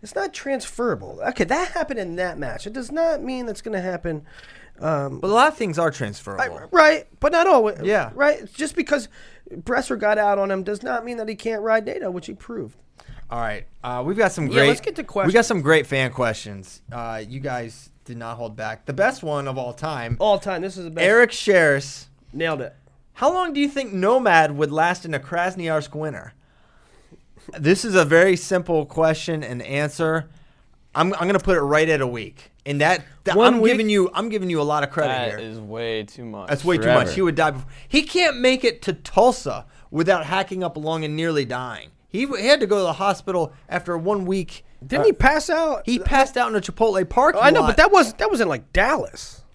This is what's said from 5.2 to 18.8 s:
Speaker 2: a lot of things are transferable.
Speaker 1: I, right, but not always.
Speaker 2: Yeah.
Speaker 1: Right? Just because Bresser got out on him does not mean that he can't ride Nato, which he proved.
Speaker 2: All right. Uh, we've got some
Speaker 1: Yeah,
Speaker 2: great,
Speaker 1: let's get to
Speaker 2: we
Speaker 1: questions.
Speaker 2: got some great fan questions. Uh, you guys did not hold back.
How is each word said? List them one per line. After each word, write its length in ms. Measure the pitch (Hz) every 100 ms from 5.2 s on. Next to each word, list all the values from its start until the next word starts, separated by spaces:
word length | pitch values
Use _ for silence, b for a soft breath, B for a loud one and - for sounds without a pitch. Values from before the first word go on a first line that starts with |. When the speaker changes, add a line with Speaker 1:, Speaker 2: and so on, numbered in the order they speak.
| 185
Speaker 2:
a 40 |
lot 160 | 220 285
of 80 | 302
things 200 | 208 156
are 140 | 165
transferable. 680 | 139 113 101 - 98 262 -
Speaker 1:
I, 80 | -
right, 360 | 370 311 311 - _
but 120 | 294
not 160 | 330 359
always. 340 | 294 214 170
Speaker 2:
Yeah. 280 | 170 208 120 -
Speaker 1:
Right? 360 | 285 302 208
Just 220 | - 294 -
because 320 | - 285 214 b b b -
Bresser 460 | - 165 247 254 240
got 180 | 208 214
out 220 | 208 202
on 100 | 196
him 120 | 190
does 200 | 190 208
not 220 | 247 247 233
mean 120 | 240
that 100 | 220
he 60 | 214
can't 260 | 226 220
ride 240 | 220 220 214
Nato, 240 | 381 202
which 160 | 180 175
he 60 |
proved. 440 | 196 - 233 117 - _ _ B B B
Speaker 2:
All 100 | 117
right. 260 | 113 104 - -
Uh, 200 | 123 123 135
we've 120 | 202
got 140 | 202
some 160 | 180 147
Speaker 1:
Yeah, 60 | 135
Speaker 2:
great, 80 | 139
Speaker 1:
let's 120 | -
get 140 | - 339
to 60 |
Speaker 2:
we 40 | -
Speaker 1:
questions. 260 | 208 185
Speaker 2:
got 120 | 208 226
some 160 | 202
great 240 | 143 160 139
fan 260 | 135 131
questions. 680 | 123 120 107 110 98 92 - -
Uh, 300 | 120 117 113 110
you 120 | 131
guys 480 | 139 123 117 110 - _ -
did 120 | 117
not 200 | 113 117
hold 180 | 117 107
back. 300 | 110 110